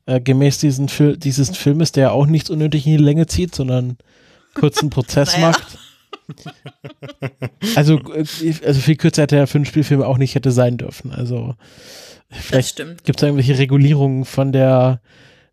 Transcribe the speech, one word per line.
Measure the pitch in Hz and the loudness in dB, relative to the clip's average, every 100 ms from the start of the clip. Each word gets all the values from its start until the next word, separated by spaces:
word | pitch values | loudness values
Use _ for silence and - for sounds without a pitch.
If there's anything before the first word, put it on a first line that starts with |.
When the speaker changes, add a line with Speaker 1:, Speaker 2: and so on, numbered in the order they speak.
| - | -4
Speaker 1:
Äh, | 127 | -2
gemäß | 127 131 143 131 | 2 2 2 2
diesen | 151 131 139 | 0 0 -2
Fil-, | - 147 143 | 0 0 0
dieses | 143 131 135 185 | -2 -2 -2 0
Filmes, | 143 147 165 | 0 0 0
der | 175 127 | 2 2
auch | 110 143 | 2 2
nichts | 160 - | 2 -2
unnötig | 156 151 151 143 | -2 -2 0 2
in | 156 | 4
die | |
Länge | 147 151 160 | 4 4 0
zieht, | - 175 - | -2 -4 -4
sondern | 131 127 123 120 _ _ _ _ _ | -2 -2 -4 -8 _ _ _ _ _
kurzen | - 151 - 151 | -2 0 0 -2
Prozess | 131 123 - 143 | -2 -2 0 0
Speaker 2:
<laughs> | 175 | 2
Naja. | 165 | 2
Speaker 1:
macht. | 170 - - - _ _ - - - - - 143 - - - 220 - 131 - 123 - 202 226 | 2 -4 -18 -20 _ _ -20 -20 -18 -18 -18 -20 -18 -20 -18 -20 -12 -12 -10 -12 -8 -4 2
Also, | 147 156 131 | 4 2 0
äh, | 151 156 - 160 160 147 | -8 -8 -6 -4 -2 0
also | 139 | 0
viel | 131 156 | 2 2
kürzer | 165 - | 0 2
hätte | 147 147 | 2 2
er | 139 | 2
für | 147 | 0
einen | 143 | 0
Spielfilm | 156 147 139 | -2 0 0
auch | 117 127 | 0 0
nicht | 131 135 | 0 0
hätte | 131 | 0
sein | 123 123 123 | 2 0 -2
dürfen. | - - 127 | -8 -14 -14
Also | 131 123 120 117 123 _ - - - - - _ | -8 -6 -6 -8 -10 _ -20 -20 -20 -20 -20 _
Speaker 2:
Das | - | -16
Speaker 1:
vielleicht | - 131 123 | -2 -2 0
Speaker 2:
stimmt. | - 143 170 | -6 -14 -6
Speaker 1:
gibt's | - - | -4 0
da | 147 | 0
irgendwelche | 143 127 131 | 2 2 2
Regulierungen | 135 139 143 147 139 131 131 | 2 4 4 4 2 -2 -4
von | - 139 | -2 0
der, | 131 131 131 127 127 - _ - _ _ | 2 4 4 2 0 -6 _ -20 _ _